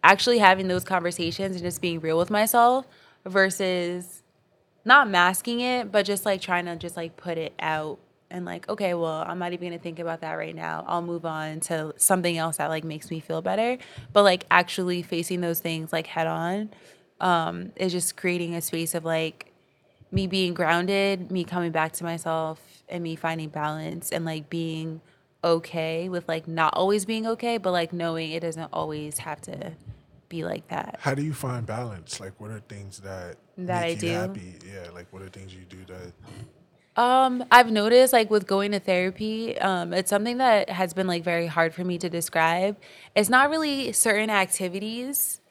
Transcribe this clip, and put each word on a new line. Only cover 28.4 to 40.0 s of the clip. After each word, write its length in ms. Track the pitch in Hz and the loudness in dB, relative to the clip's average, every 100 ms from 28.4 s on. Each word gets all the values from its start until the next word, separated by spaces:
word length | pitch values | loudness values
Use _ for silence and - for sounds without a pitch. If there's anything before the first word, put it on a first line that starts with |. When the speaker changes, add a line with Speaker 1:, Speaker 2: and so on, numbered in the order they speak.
| 165 160 156 | -6 -8 -8
Speaker 1:
always 460 | 165 156 151 151 151 | -6 -6 -6 -8 -8
have 240 | 160 151 | -10 -12
to 320 | - 143 147 160 - - _ _ _ | -12 -12 -12 -14 -18 -20 _ _ _
be 140 | 165 | -8
like 240 | 160 - - | -6 -8 -6
that. 300 | 175 - - | -8 -8 -6
Speaker 2:
How 140 | 143 | -4
do 100 | 135 | -2
you 100 | 151 | -4
find 320 | 139 135 123 110 | -6 -6 -6 -6
balance? 540 | 110 123 98 80 - | -8 -8 -12 -12 -12
Like, 140 | 95 95 | -12 -14
what 120 | 104 | -14
are 80 | 107 | -14
things 400 | - 101 98 95 | -14 -16 -16 -16
that 380 | 98 95 87 87 _ - | -14 -12 -12 -16 _ -12
Speaker 1:
That 240 | 180 180 | -4 -2
Speaker 2:
make 40 | 170 | -2
Speaker 1:
I 40 | |
Speaker 2:
you 60 | 170 | -2
Speaker 1:
do? 120 | 170 | -2
Speaker 2:
happy? 480 | 170 185 196 180 - 92 | -2 -4 -8 -14 -18 -18
Yeah, 260 | 98 85 | -16 -16
like, 160 | 87 90 | -18 -18
what 100 | 95 | -18
are 80 | 95 | -18
things 240 | 95 95 | -16 -18
you 80 | 92 90 | -20 -20
do 80 | 92 92 | -20 -18
that 1120 | 92 90 - - - - _ _ _ _ - | -16 -16 -20 -20 -18 -18 _ _ _ _ 2
Speaker 1:
Um, 440 | 240 254 262 254 247 | 4 6 4 2 8
I've 200 | 240 240 | 10 10
noticed, 400 | 214 208 240 254 | 6 8 8 8
like, 180 | 247 214 | 6 6
with 180 | 214 185 | 2 4
going 240 | 196 202 | 2 2
to 80 | 202 | -2
therapy, 800 | - 180 185 185 214 220 226 - | 2 2 2 -2 -4 -4 -4 -2
um, 340 | 196 185 170 | 0 0 0
it's 160 | 175 | -2